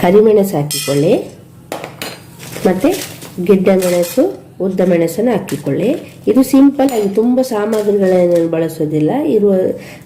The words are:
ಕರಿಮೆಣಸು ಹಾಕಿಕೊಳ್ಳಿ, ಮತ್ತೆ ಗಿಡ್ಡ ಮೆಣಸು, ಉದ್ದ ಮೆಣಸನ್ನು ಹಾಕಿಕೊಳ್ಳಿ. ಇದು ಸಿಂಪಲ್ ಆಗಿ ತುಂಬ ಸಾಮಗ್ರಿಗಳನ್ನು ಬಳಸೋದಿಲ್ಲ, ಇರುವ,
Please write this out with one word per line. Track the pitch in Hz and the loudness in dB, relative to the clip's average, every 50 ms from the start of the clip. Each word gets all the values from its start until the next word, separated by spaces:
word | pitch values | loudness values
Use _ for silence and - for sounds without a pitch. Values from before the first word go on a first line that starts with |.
ಕರಿಮೆಣಸು | - 180 190 214 214 220 208 214 196 196 180 151 | 0 4 4 6 6 6 4 4 2 0 -2 -4
ಹಾಕಿಕೊಳ್ಳಿ, | 147 147 - - - - 143 143 143 175 240 359 - - - - - - - - - - - - - - - - - - - - - - - - - - - - - | -4 -4 -6 -6 -4 -2 0 0 2 2 2 0 -2 -8 -14 -20 -20 -20 -20 -20 -14 -14 -12 -12 -12 -16 -14 -14 -14 -14 -14 -16 -20 -20 -20 -20 -18 -16 -14 -4 -2
ಮತ್ತೆ | 202 185 190 - 302 392 - - - - - - - - - 175 | -2 0 0 0 0 -2 -2 -6 -12 -14 -16 -18 -14 -10 -6 0
ಗಿಡ್ಡ | 190 202 190 185 196 | 2 2 2 4 2
ಮೆಣಸು, | 190 185 185 180 175 175 175 - - 254 302 392 - - - - - - | 2 2 2 0 0 0 -2 -2 0 0 0 0 -2 -8 -16 -20 -10 -6
ಉದ್ದ | 180 202 185 185 | -6 -4 -2 0
ಮೆಣಸನ್ನು | 180 190 175 165 165 165 - - 220 254 | 0 2 2 2 0 0 -2 -2 -2 0
ಹಾಕಿಕೊಳ್ಳಿ. | 226 185 - - 143 143 - 143 139 139 175 233 320 - - - - - - 202 | 0 -2 -4 -6 -10 -8 -6 -4 -2 -2 0 -2 -2 -4 -6 -14 -20 -6 -4 0
ಇದು | 214 254 262 | 2 2 2
ಸಿಂಪಲ್ | - - 269 277 285 269 - 269 269 | 4 4 4 4 4 4 2 0 0
ಆಗಿ | 254 220 208 196 | 0 0 -2 0
ತುಂಬ | 196 214 226 247 254 262 | 0 0 0 2 2 0
ಸಾಮಗ್ರಿಗಳನ್ನು | 254 254 233 208 208 220 226 214 202 208 202 202 196 185 185 180 175 175 175 170 165 165 | 0 -2 -2 -4 -2 -2 -2 -2 0 0 0 2 2 2 2 2 2 2 2 2 0 0
ಬಳಸೋದಿಲ್ಲ, | 165 165 165 160 160 - 156 151 151 151 151 160 220 277 311 | 0 -2 -2 -4 -4 -4 -4 -2 0 0 0 0 0 -2 -2
ಇರುವ, | 311 247 214 202 202 190 185 185 - - - - - - - - | 0 0 2 2 2 2 2 0 -2 -4 -6 -10 -16 -20 -20 -20